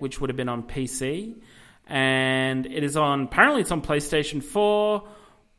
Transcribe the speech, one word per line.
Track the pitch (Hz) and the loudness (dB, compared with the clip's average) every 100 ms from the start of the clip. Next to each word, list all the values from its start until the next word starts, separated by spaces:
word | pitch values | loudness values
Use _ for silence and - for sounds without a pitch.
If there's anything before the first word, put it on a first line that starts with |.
which | 135 - | -8 -4
would | 131 | -4
have | 127 | -2
been | 123 | -4
on | 120 | -4
P | 117 - 127 | -6 -6 -4
C. | - 131 160 220 226 - - - - - | -4 -4 -4 -8 -12 -20 -20 -20 -20 -6
And | 139 135 131 131 131 131 131 131 | 0 2 4 2 2 0 -2 -4
it | 160 | -2
is | 143 | -2
on, | 151 147 139 | 2 2 2
apparently | 131 - 247 285 | 2 4 6 4
it's | 190 | 0
on | 170 | -2
PlayStation | - 147 147 156 147 147 | 0 -2 0 -2 -2 -4
four, | 131 208 208 208 208 208 202 - - _ _ | -4 0 2 2 2 0 -4 -20 -20 _ _